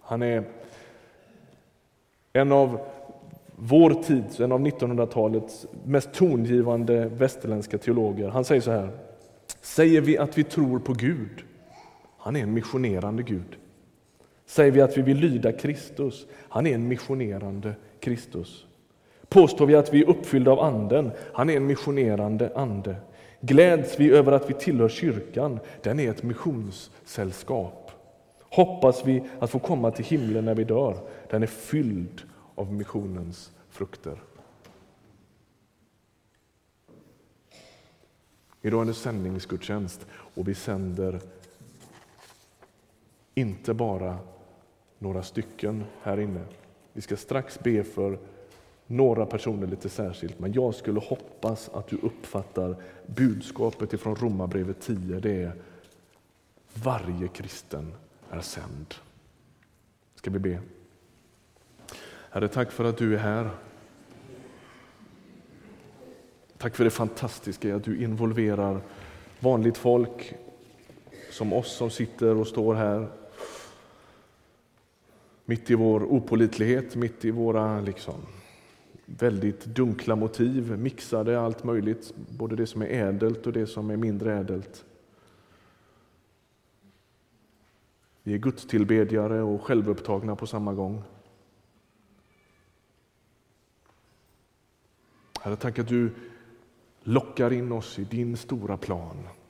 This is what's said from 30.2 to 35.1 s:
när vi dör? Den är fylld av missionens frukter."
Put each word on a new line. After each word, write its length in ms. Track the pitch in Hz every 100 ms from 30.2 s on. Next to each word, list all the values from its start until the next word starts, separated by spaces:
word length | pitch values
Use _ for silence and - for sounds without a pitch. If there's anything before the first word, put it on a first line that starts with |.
| 117 110
när 100 | 113
vi 100 | 110
dör? 320 | 113 113 135 98 - - -
Den 120 | 107
är 40 | 110
fylld 760 | - - 151 127 98 87 - - - -
av 180 | - 98
missionens 800 | 104 101 107 101 92 85 87 - - _
frukter." 540 | - 98 - 80 71 - - - _ - - _ _ _